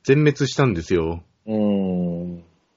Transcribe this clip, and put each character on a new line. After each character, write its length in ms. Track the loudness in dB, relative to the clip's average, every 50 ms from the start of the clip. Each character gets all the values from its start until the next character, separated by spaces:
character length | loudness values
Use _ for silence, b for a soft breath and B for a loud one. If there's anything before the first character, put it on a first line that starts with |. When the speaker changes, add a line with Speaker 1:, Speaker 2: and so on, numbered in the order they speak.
| 0
Speaker 1:
全 160 | 2 4 4
滅 280 | 4 2 2 0 -2
し 80 | -2 0
た 100 | 2 2
ん 80 | 2 2
で 80 | -2 -2
す 100 | 0 0
よ。 300 | 0 0 -2 -4 -6 -10 _ _ _ _
Speaker 2:
う 100 | -6 -2
ん。 840 | -2 0 0 0 0 -2 -2 -2 -2 -2 -4 -4 -6 -8 -10 -12 -14 -18 _ _ _ _ _ _